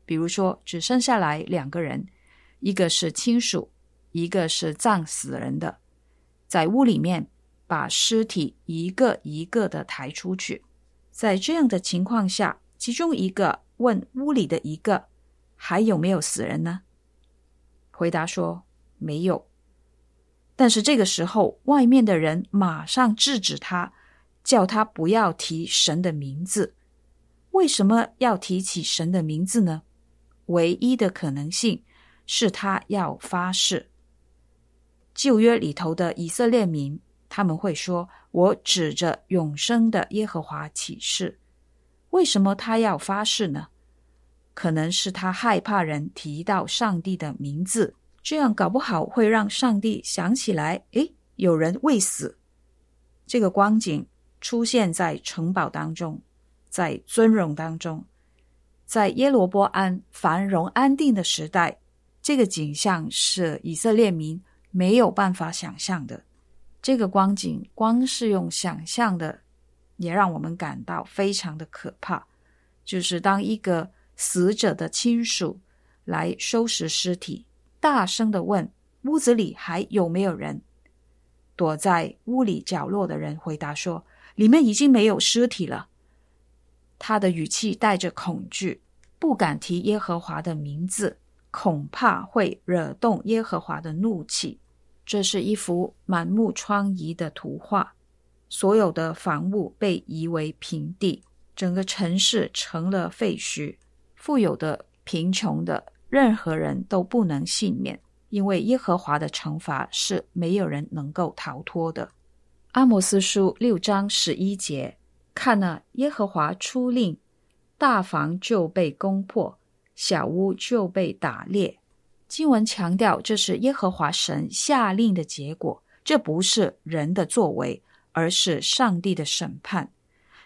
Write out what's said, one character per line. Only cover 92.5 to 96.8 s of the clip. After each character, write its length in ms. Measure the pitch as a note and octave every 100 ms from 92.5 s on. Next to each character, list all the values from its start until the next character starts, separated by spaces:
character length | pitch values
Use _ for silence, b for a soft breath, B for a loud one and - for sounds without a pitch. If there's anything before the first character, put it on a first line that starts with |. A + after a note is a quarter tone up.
| - -
惹 260 | F3 D3+ -
动 220 | A#3 F#3
耶 160 | - A3+
和 180 | A3 E3+
华 220 | - D3+
的 100 | E3
怒 280 | D#3 A3 F#3
气。 340 | D3+ - D#3 - _ _ _ _ -
这 160 | G#3
是 200 | F#3+ G3+
一 140 | G3 G#3+
幅 380 | - F3 F#3 -
满 240 | - F3 E3+
目 240 | G3+ A3
疮 400 | - - G3+